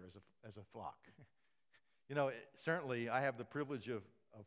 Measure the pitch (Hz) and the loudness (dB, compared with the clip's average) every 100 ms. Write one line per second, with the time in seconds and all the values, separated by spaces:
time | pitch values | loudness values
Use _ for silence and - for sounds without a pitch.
0 | 92 98 - - 110 104 95 117 85 - | -10 -14 -18 -18 -14 -14 -12 -8 -6 -8
1 | - - 135 _ _ _ _ - _ _ | -14 -20 -20 _ _ _ _ -20 _ _
2 | - 147 139 117 - - - 170 143 120 | -2 4 4 2 -8 -4 0 2 2 0
3 | 117 127 139 120 110 143 143 139 104 113 | 4 4 4 2 -2 -2 0 -2 -2 -4
4 | - - _ 110 | -4 -16 _ -18